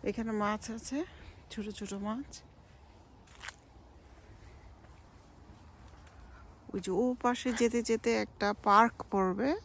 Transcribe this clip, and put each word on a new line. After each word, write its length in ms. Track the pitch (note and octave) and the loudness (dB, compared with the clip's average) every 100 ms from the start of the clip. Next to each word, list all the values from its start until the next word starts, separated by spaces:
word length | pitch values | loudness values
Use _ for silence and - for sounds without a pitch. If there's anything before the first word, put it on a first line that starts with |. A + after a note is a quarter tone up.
| - | -4
এখানে 220 | G3+ A3+ G#3+ | -4 -2 0
মাছ 200 | G#3 G#3+ - A3+ | 0 -2 -6 -10
আছে, 220 | - C4+ F4+ - - - - | -6 -4 -6 -10 -20 -20 -12
ছোট 140 | - G#3 G3+ | -8 -8 -8
ছোট 140 | G3 G3 G3+ | -8 -6 -4
মাছ। 220 | A3+ C#4+ - - - - - - - - - - - - - - - - - - - - - - - - - - - - - - - - - - - - - - - - - - - - | -6 -8 -14 -20 -20 -20 -20 -20 -20 -20 -20 -20 -16 -16 -16 -20 -20 -20 -20 -20 -20 -20 -20 -20 -20 -20 -20 -20 -20 -20 -20 -20 -20 -20 -20 -20 -20 -20 -20 -20 -20 -20 -20 -20 -20 -8
ওই 60 | F#3+ | -6
যে 60 | F#3 F#3 | 0 2
ও 20 | B3 B3 | 2 2
পাশে 240 | B3 B3 B3+ A3+ | 0 0 -2 2
যেতে 200 | A#3 A#3+ A3+ | 2 2 0
যেতে 220 | A3+ A#3 A3+ | 0 2 0
একটা 240 | - - G3+ G#3 G#3 | -2 -2 -2 0 6
পার্ক 280 | G3+ A#3 - - | 8 8 2 -2
পড়বে 380 | G3+ F#3+ F#3+ C4 F#4 | 0 2 2 0 -2